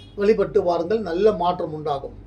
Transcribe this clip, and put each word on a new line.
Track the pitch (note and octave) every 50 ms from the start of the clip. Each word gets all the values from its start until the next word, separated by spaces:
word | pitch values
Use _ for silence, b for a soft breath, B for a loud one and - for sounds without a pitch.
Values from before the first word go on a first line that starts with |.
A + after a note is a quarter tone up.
| B B -
வழிபட்டு | - G3 G3+ A3 F#3 G3 - - G#3 F#3
வாருங்கள், | F3 E3+ E3+ E3 E3 G#3 A#3
நல்ல | G#3+ F3+ E3 F3 G3+ G#3+
மாற்றம் | G3+ F3+ F3 F3+ F3+ F3 F3 D#3+ D#3
உண்டாகும். | D#3 D3+ D#3 D3 C3+ - - - - -